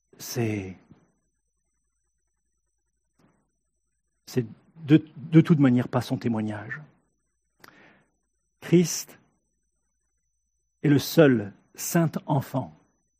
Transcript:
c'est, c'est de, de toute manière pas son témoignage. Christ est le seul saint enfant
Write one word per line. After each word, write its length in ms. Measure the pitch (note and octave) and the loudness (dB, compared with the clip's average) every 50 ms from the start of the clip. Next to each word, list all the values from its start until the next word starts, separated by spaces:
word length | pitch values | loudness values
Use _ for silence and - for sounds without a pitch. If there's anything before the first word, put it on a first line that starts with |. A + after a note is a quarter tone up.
| _ _ _ - | _ _ _ -20
c'est, 580 | - - - B2+ A#2 A2 G#2+ G#2 F#2+ F#2+ F#2 - _ _ - _ _ _ _ _ _ _ _ _ _ _ _ _ _ _ _ _ _ _ _ _ _ _ _ _ _ _ _ _ _ _ _ _ _ _ _ _ _ _ _ _ _ _ _ _ _ _ _ _ _ _ _ _ _ _ _ _ _ _ _ _ _ _ _ _ _ | -16 -10 -6 -6 -4 -4 -4 -6 -8 -10 -12 -16 _ _ -20 _ _ _ _ _ _ _ _ _ _ _ _ _ _ _ _ _ _ _ _ _ _ _ _ _ _ _ _ _ _ _ _ _ _ _ _ _ _ _ _ _ _ _ _ _ _ _ _ _ _ _ _ _ _ _ _ _ _ _ _ _ _ _ _ _ _
c'est 200 | - - C3 A#2+ A2 - - _ _ _ - E3 | -8 -6 -6 -6 -6 -10 -20 _ _ _ -12 0
de, 180 | C3+ D3 D#3 - - - - | 2 2 2 2 0 -12 -18
de 240 | A#2 - - D#3+ | -8 2 4 4
toute 180 | D#3+ - F3 C#3+ | 6 6 4 4
manière 280 | C#3+ C3 B2 B2 A#2+ - | 4 4 4 2 0 -2
pas 120 | - B2+ | -4 -6
son 160 | A#2+ - C3+ A#2+ | -4 -4 -6 -6
témoignage. 600 | - B2 A2+ A2 G#2+ G#2+ G#2 G#2 G#2 A#2 C3 - - - _ _ _ _ _ _ _ _ _ _ _ _ _ _ - - - _ - - _ _ _ _ _ _ _ _ _ _ _ _ _ _ | -4 -4 -4 -4 -4 -6 -8 -10 -12 -14 -14 -16 -16 -20 _ _ _ _ _ _ _ _ _ _ _ _ _ _ -20 -20 -20 _ -20 -20 _ _ _ _ _ _ _ _ _ _ _ _ _ _
Christ 580 | - - - F3 F3+ D#3+ - - - - - - _ _ _ _ _ _ _ _ _ _ _ _ _ _ _ _ _ _ _ _ _ _ _ _ _ _ _ _ _ _ _ _ - | -2 2 2 2 2 2 -2 -8 -10 -14 -18 -20 _ _ _ _ _ _ _ _ _ _ _ _ _ _ _ _ _ _ _ _ _ _ _ _ _ _ _ _ _ _ _ _ 0
est 60 | D3+ | 2
le 100 | D3 C3+ | 2 2
seul 520 | - - - - E3 C#3+ B2+ A2+ G#2 G2+ - _ _ _ _ | 0 2 4 4 6 6 4 2 0 -6 -12 _ _ _ _
saint 360 | - - - - E3+ E3 D#3 - - - | -14 -8 -2 0 0 0 0 -2 -6 -6
enfant 480 | - D3+ C#3 B2+ - - C3+ C3 D#3 D#3 _ _ _ _ _ _ _ _ _ | -4 -2 -2 -4 -4 -6 -8 -8 -8 -12 _ _ _ _ _ _ _ _ _